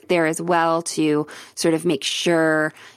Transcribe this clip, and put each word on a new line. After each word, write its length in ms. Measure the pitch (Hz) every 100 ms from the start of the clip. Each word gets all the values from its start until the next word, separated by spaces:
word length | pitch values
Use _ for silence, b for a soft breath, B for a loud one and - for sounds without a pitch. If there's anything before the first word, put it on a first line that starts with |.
| -
there 180 | 175 160
as 160 | 165
well 400 | 170 175 165 165
to 440 | 165 - 156 147 147 B B
sort 200 | - 170
of 120 | 160 170
make 180 | 143
sure 720 | - - 175 165 160 156 156 B B